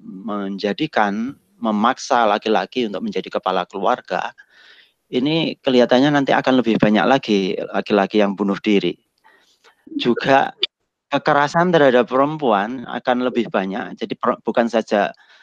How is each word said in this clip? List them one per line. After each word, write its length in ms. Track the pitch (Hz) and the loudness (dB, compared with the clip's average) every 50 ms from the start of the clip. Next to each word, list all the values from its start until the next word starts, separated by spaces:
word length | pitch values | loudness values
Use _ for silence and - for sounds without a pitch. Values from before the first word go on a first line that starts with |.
| - | -12
menjadikan, 1300 | 113 98 92 101 113 104 104 98 98 101 95 104 101 98 - 156 151 - 120 107 101 98 110 113 135 147 - _ _ _ | -16 -16 -14 -10 -8 -8 -6 -6 -8 -6 -4 -4 -4 -4 -4 -6 -4 -2 0 0 0 0 -4 -6 -8 -10 -14 _ _ _
memaksa 720 | _ 117 113 107 104 104 120 131 - - - 135 120 117 104 | _ -4 -2 0 2 2 0 0 -2 -2 -2 0 2 2 2
laki-laki 640 | 101 107 - 110 107 92 95 - - 127 120 104 | 2 0 0 0 0 0 -2 -4 -4 -4 -4 -4
untuk 160 | 101 90 113 | -4 -6 -8
menjadi 340 | 107 92 110 95 101 - 104 | -6 -6 -6 -8 -6 -8 -6
kepala 240 | - 95 95 92 90 | -4 -2 -2 -2 -4
keluarga, 720 | - - 98 101 107 123 123 - - 92 - - 117 - - - _ _ _ _ - - - _ _ _ _ _ _ | -6 -8 -4 -2 -2 -2 -2 -4 -6 -6 -6 -6 -8 -10 -16 -20 _ _ _ _ -20 -20 -20 _ _ _ _ _ _
ini 480 | - 127 127 147 160 165 151 139 - - _ | -4 -4 -2 0 0 -2 -2 -4 -6 -4 _
kelihatannya 500 | 135 127 123 120 - 127 123 139 151 147 | 2 4 4 4 6 6 4 4 4 4
nanti 220 | 143 135 127 127 | 2 2 2 0
akan 260 | 131 - 135 131 127 | 0 2 2 2 2
lebih 160 | 113 113 107 101 - | 2 2 2 2 4
banyak 240 | 107 107 101 78 | 4 4 4 4
lagi 500 | 107 131 139 - 113 104 98 95 92 - - - - 101 | 4 2 2 2 0 0 0 0 0 -2 -4 -6 -6 -4
laki-laki 480 | 101 - - 107 101 98 95 - 104 | -6 -2 2 2 2 2 2 2 2
yang 160 | 101 98 95 | 2 2 0
bunuh 220 | 90 104 98 98 87 | -2 -4 -4 -4 -2
diri. 380 | - 107 104 95 90 85 78 - _ _ _ _ _ _ _ _ _ _ _ _ _ _ _ _ _ - - | 0 0 2 2 2 0 -4 -8 _ _ _ _ _ _ _ _ _ _ _ _ _ _ _ _ _ -12 -10
Juga 560 | - - 123 113 - - 131 135 139 - - - _ - - _ _ _ _ _ _ _ _ | -4 -2 -2 -2 0 0 2 2 2 2 0 -4 _ -8 -8 _ _ _ _ _ _ _ _
kekerasan 640 | 143 135 - 160 147 143 147 143 - 170 170 185 175 | -6 -2 0 0 2 2 0 0 2 0 2 4 4
terhadap 380 | 156 143 135 117 123 117 - | 4 6 6 6 4 2 2
perempuan 720 | 123 131 139 147 156 156 151 120 104 98 101 113 131 131 117 | 0 0 0 0 -2 -2 0 0 2 2 0 -2 -6 -10 -12
akan 400 | 117 127 123 - 131 123 123 127 | -10 -10 -6 -4 -2 -2 0 -2
lebih 240 | 127 120 123 110 - | -2 -2 -2 -4 -2
banyak. 480 | - 104 95 95 95 76 85 92 - | -2 -4 -4 -4 -6 -8 -8 -10 -10
Jadi 180 | - 117 101 - - | -12 -10 -10 -8 -4
per-, 240 | - 117 117 - _ | -2 -2 -2 -2 _
bukan 240 | 117 107 127 117 113 | -4 0 0 0 0
saja 460 | - 113 107 - 113 101 95 - - _ _ _ _ _ | 0 -2 0 0 0 0 0 0 -4 _ _ _ _ _